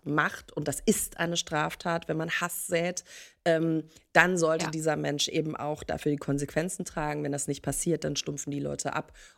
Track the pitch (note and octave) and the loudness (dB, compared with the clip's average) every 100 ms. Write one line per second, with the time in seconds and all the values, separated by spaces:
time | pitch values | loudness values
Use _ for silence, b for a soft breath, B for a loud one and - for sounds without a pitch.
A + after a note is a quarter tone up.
0 | - D3 E3 - - - D#3 D#3+ - G3 | 0 2 2 -2 -8 -4 -2 0 2 2
1 | - - E3+ E3+ - D3+ D#3 - F3 E3+ | 0 -4 -2 -2 0 0 0 -2 -2 -2
2 | - D#3+ E3 - F3 - - E3+ F3 F3 | -2 -2 -2 -2 -2 -4 -2 0 0 -4
3 | B B B B - E3 E3 D#3+ D#3 b | B B B B 2 4 4 2 -2 b
4 | _ E3+ F3 F#3 D#3+ D#3+ D3 D#3+ D#3 D3+ | _ 6 6 6 4 2 0 0 0 2
5 | D3 C#3+ - D#3+ D#3 D3+ D3 D3+ - D#3 | 0 0 0 0 -2 -4 -4 -6 -4 -2
6 | D3+ C#3+ - C#3 C#3+ - F3 - F3+ - | 0 0 0 0 0 -2 -2 -4 -6 -4
7 | D3+ D3 D3 C#3+ - C#3 - C3+ - D#3 | -2 -2 -2 -2 -4 -4 -2 -2 0 0
8 | D3+ C#3+ - C#3+ - C#3+ C#3+ C#3+ - - | 0 -4 -4 -6 -6 -4 -4 -4 -4 -6
9 | - B B | -6 B B